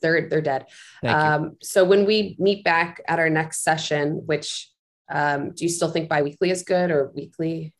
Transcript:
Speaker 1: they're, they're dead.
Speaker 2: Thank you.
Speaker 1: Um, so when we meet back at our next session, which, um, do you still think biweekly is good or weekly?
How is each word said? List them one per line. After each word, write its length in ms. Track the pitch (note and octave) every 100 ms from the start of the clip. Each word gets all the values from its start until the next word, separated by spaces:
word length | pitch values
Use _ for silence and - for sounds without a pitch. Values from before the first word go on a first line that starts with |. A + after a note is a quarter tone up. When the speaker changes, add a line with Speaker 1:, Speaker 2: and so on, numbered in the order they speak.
Speaker 1:
they're, 280 | D#3+ E3 -
they're 100 | D#3
dead. 260 | D3+ C3+ - - - -
Speaker 2:
Thank 80 | C3
you. 60 | D#3
Speaker 1:
Um, 380 | D3+ D3+ D#3 -
so 220 | - G3
when 220 | F#3 G3 G3+
we 320 | A3 G3 -
meet 240 | F#3+ G3+
back 380 | F3+ E3+ F3 - -
at 100 | E3
our 100 | D#3+
next 320 | D#3 D#3 -
session, 600 | - D#3+ - D3 D3 D#3+ D#3+
which, 460 | D3+ - - - _ _ _ -
um, 400 | D3 D3 C#3+ C#3+
do 120 | - E3
you 40 |
still 200 | E3 E3
think 160 | E3 D#3+
biweekly 420 | D3+ C#3+ D3 F3+
is 140 | F3+
good 280 | F3+ F3+ F3+
or 200 | D3+ C3+
weekly? 600 | C#3+ - - E3 E3 D#3+ _